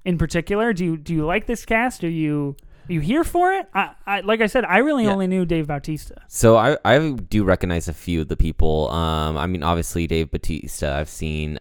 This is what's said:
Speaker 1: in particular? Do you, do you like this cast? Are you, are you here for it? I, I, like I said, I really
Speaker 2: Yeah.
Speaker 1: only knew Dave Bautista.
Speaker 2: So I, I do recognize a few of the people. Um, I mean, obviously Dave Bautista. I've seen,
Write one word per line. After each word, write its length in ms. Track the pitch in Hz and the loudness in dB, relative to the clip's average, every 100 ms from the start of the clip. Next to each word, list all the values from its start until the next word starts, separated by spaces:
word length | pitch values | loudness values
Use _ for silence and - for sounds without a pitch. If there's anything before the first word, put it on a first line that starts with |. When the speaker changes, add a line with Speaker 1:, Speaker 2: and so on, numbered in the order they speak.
| 185 | -4
Speaker 1:
in 120 | 170 | -2
particular? 560 | 165 175 160 202 233 | 0 -2 -2 0 0
Do 100 | 180 180 | 0 -2
you, 120 | 160 | -4
do 160 | 147 | -4
you 120 | 160 151 | -2 0
like 220 | 196 226 | -2 -2
this 180 | 233 - | -6 -2
cast? 380 | 220 247 - | 0 0 -2
Are 60 | 170 | -4
you, 460 | 165 156 147 143 143 - - - | -2 -2 -2 -4 -8 -16 -20 -6
are 40 | |
you 60 | 170 | -4
here 240 | 151 285 | 0 0
for 300 | 330 349 359 | 0 2 2
it? 140 | 381 - | 0 -4
I, 200 | 190 165 - - | -4 -6 -8 -6
I, 140 | 202 | -4
like 200 | 196 220 | 0 2
I 60 | 214 | 2
said, 180 | 262 185 | 2 2
I 140 | 190 | 4
really 260 | 285 277 214 | 4 2 2
Speaker 2:
Yeah. 60 | |
Speaker 1:
only 120 | 196 185 | 0 0
knew 180 | 185 175 | 0 0
Dave 220 | 165 151 | 0 -2
Bautista. 540 | 143 - 151 - - - | -6 -6 -8 -10 -18 -14
Speaker 2:
So 280 | - 113 113 | 4 6 8
I, 200 | 120 151 98 | 6 2 4
I 260 | 135 156 | 4 4
do 320 | 123 92 104 92 | -4 -2 0 2
recognize 420 | 90 90 85 82 | 2 0 -2 -4
a 60 | |
few 280 | 78 - 82 | -8 -4 -2
of 60 | 76 | -2
the 80 | 82 | 0
people. 520 | 82 - 78 78 76 | 0 4 4 4 0
Um, 460 | 82 82 80 78 78 | 0 0 0 -2 -2
I 100 | 85 | -4
mean, 160 | 92 | -2
obviously 420 | 76 85 82 87 82 | 0 0 -2 -4 0
Dave 240 | 82 80 | 0 -2
Bautista. 600 | - - 78 - - 73 | -2 -4 -4 -8 -6 -4
I've 160 | 69 76 | -4 -6
seen, 480 | - 80 76 76 76 | -8 -6 -6 -6 -6